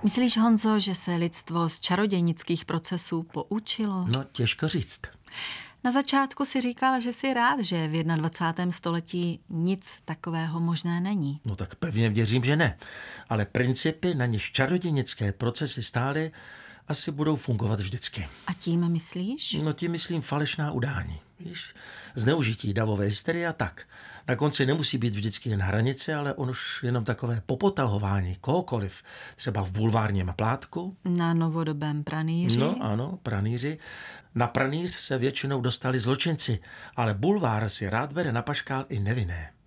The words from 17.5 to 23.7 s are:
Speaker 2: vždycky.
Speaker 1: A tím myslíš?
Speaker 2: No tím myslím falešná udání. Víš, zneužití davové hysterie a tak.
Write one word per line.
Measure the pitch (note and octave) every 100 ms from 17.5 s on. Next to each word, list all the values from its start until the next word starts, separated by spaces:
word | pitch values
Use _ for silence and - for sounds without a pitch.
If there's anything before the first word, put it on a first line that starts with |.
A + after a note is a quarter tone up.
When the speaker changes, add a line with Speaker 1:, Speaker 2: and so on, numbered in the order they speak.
| A2 G#2+ G#2
Speaker 2:
vždycky. | F#2+ G#2 - - E2 - -
Speaker 1:
A |
tím | F3 - E3+ E3+
myslíš? | E3+ - F3+ F#3 C#4+ -
Speaker 2:
No | D3+ D#3
tím | D3 F3
myslím | E3+ - E3+
falešná | C3 D3 D3+ - D3+
udání. | B2 B2 A2+ D#2+ D#2 - _
Víš, | E3+ E3+ - - - - -
zneužití | C3 A2+ D#3+ A#2+ A2 G#2+
davové | G2+ A2 G#2
hysterie | G2+ G#2 - E3 E3+
a |
tak. | D#3+ F#2